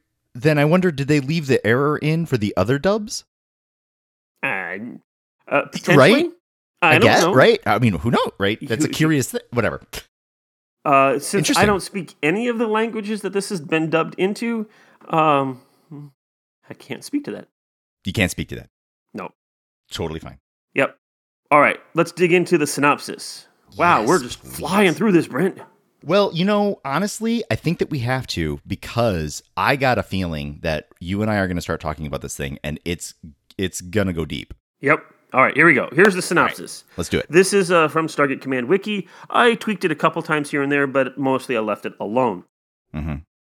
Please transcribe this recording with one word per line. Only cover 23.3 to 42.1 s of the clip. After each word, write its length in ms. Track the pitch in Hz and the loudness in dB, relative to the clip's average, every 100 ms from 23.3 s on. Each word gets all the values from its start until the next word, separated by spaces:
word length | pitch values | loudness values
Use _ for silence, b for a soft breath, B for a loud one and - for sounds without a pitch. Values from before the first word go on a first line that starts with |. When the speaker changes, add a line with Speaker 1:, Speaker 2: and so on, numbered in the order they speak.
| - - _ _ 98 | -16 -20 _ _ 0
Speaker 2:
Wow, 220 | 170 143 | 2 4
Speaker 1:
Yes, 80 | 110 | 4
Speaker 2:
we're 120 | 180 | 0
just 200 | 120 - | 0 -12
Speaker 1:
please. 180 | - 131 | -14 -10
Speaker 2:
flying 340 | 147 196 190 | -2 2 2
through 180 | 143 214 | 2 2
this, 160 | 170 - | 2 2
Brent. 320 | 127 180 - - _ _ _ 135 | -2 -2 -4 -16 _ _ _ 0
Speaker 1:
Well, 260 | 196 202 | 2 2
you 120 | 160 190 | 0 0
know, 340 | 208 202 - 135 | 2 0 -4 -4
honestly, 580 | 143 202 - 226 233 - | -2 -4 -4 -4 -2 -2
I 40 | 113 | -4
think 240 | 151 170 | -2 -2
that 100 | - | -4
we 100 | 151 | -4
have 260 | 117 131 - | -2 -4 -4
to 340 | 90 80 71 - | -4 -4 -6 -8
because 800 | 104 - 117 117 85 76 - - - | -10 -6 0 0 0 -4 -8 -8 -2
I 180 | 104 139 | 0 2
got 220 | 131 107 | 2 0
a 60 | |
feeling 560 | - 95 87 78 73 76 | -2 -4 -4 -4 -8 -6
that 260 | 85 76 - - | -4 -4 -6 -12
you 200 | 87 101 | -6 -2
and 80 | 107 | 0
I 60 | 104 | 0
are 100 | 92 | 0
gonna 100 | 90 | -2
start 220 | - 82 | -4 -6
talking 260 | 80 76 76 | -6 -6 -6
about 140 | 69 | -8
this 160 | 69 - | -8 -8
thing, 220 | 69 71 | -8 -8
and 160 | 76 76 85 | -8 -8 -6
it's, 280 | 87 - - 82 - _ - | -8 -10 -16 -20 -20 _ -6
it's 240 | 92 - | -6 -6
gonna 320 | 90 104 95 | -6 -2 -2
go 100 | 82 | -2
deep. 300 | 76 71 - - _ _ | -6 -8 -12 -18 _ _
Speaker 2:
Yep. 240 | 135 156 - _ _ | 0 0 -4 _ _
All 80 | 127 | 2
right, 100 | 120 139 | 2 4
here 80 | 165 | 4
we 80 | |
go. 160 | 127 87 | 4 2
Here's 240 | 139 208 180 | 4 4 2
the 60 | - 170 | 0 0
Speaker 1:
All 60 | 123 | 0
right, 100 | - | -2
Speaker 2:
synopsis. 300 | 85 - - - | -12 -16 -12 -8
Speaker 1:
let's 140 | 85 | -2
do 100 | 73 | -2
it. 60 | - | 2
Speaker 2:
This 220 | 165 190 | 4 4
is, 180 | 202 170 | 2 2
uh, 200 | 175 151 | 2 2
from 180 | 160 156 | 0 -2
Stargate 320 | - 143 131 | 0 -2 -2
Command 300 | 135 127 120 | -4 -4 0
Wiki. 400 | 190 208 208 B B - | 0 0 -6 B B -2
I 260 | - 233 233 | 2 4 2
tweaked 280 | - 196 | -2 -2
it 80 | 180 | -2
a 40 | 151 | 0
couple 260 | 165 165 | -2 -2
times 280 | 156 151 147 | -2 -2 -2
here 120 | 147 | -2
and 80 | 139 | 0
there, 160 | 143 143 | 0 0
but 300 | 135 127 139 | 0 -2 -2
mostly 400 | 135 131 - 120 | -2 -2 -2 -2
I 20 | |
left 260 | 107 101 107 | -2 -4 -8
it 80 | - | -8
alone. 460 | 101 | -4